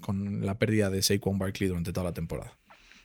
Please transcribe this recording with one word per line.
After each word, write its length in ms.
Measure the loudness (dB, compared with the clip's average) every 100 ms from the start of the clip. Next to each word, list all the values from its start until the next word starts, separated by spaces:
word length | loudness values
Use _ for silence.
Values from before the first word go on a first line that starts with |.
con 460 | -6 -4 -2 -2 -2
la 120 | 0
pérdida 300 | 2 4 2
de 140 | 2
Saquon 360 | 2 2 2 0
Barkley 300 | -2 0 0
durante 240 | 0 -2
toda 120 | -2
la 100 | -2
temporada. 440 | -2 -4 -6 -8 -16 -20 -20 -20 -20